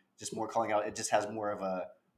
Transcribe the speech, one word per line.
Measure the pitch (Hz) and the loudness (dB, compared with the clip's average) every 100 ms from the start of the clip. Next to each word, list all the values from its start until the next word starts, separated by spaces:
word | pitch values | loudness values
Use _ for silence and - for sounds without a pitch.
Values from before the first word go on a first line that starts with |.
| _ - | _ -12
just | 107 | -8
more | 113 110 | -4 -2
calling | 117 110 | 0 2
out, | 104 107 | 2 2
it | 104 | -2
just | 110 | 2
has | 110 104 | 2 2
more | 110 104 | -2 -2
of | 101 | -2
a | 95 92 - - _ | -2 -2 -4 -10 _